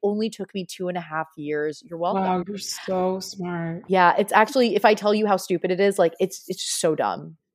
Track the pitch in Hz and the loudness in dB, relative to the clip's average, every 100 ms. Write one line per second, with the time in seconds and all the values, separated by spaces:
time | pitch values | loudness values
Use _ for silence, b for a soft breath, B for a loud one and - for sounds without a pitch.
0 | 208 208 226 220 190 196 175 - 180 180 | -2 -2 -4 -6 -10 -10 -10 -8 -6 -6
1 | 160 156 160 - 147 151 151 147 - 165 | -6 -6 -6 -8 -4 -2 -2 -6 -12 -6
2 | 175 196 185 185 180 202 - - - 185 | -2 0 0 -2 -4 -8 -10 -10 -4 -2
3 | 185 190 - 196 175 175 165 170 - 185 | -2 -2 -8 -10 -8 -6 -6 -6 0 4
4 | 175 - 202 208 214 269 233 196 220 214 | 4 4 4 4 4 4 2 4 4 4
5 | 208 214 214 190 - 175 185 185 202 196 | 4 2 2 0 0 -2 0 2 2 4
6 | 170 - 190 - - 185 - - 170 156 | 2 2 -4 -4 -10 -8 -6 -2 0 0
7 | 104 87 160 160 _ | -2 -4 -8 -18 _